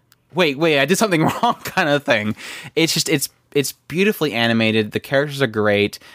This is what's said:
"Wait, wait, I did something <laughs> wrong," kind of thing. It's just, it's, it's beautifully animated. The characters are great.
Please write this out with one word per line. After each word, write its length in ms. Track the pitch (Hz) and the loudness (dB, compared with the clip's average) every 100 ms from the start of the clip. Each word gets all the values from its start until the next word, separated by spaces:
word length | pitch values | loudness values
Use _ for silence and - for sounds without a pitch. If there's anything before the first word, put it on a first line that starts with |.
| _ _ _ | _ _ _
"Wait, 240 | 160 165 135 | 0 0 2
wait, 200 | 165 143 | 2 2
I 60 | |
did 140 | 139 185 | 2 2
something 240 | 214 165 | 2 2
<laughs> 200 | 160 - | 0 0
wrong," 120 | 240 - | -2 -2
kind 240 | - - 165 | -6 -2 0
of 160 | 143 | 0
thing. 320 | - 110 107 104 - - - - | 2 0 0 -6 -10 -16 -8 -2
It's 160 | 135 | 0
just, 160 | - - | 0 -2
it's, 220 | 151 - _ _ | -2 -2 _ _
it's 180 | 143 139 | -2 -2
beautifully 600 | - - 156 202 202 151 | -6 -6 0 0 0 -2
animated. 580 | 113 117 113 110 110 107 | 0 2 2 2 2 0
The 80 | 107 | -4
characters 400 | - 139 147 139 | -2 -2 0 -2
are 60 | 131 | -2
great. 520 | 107 104 101 104 - - | 0 2 2 2 -2 -20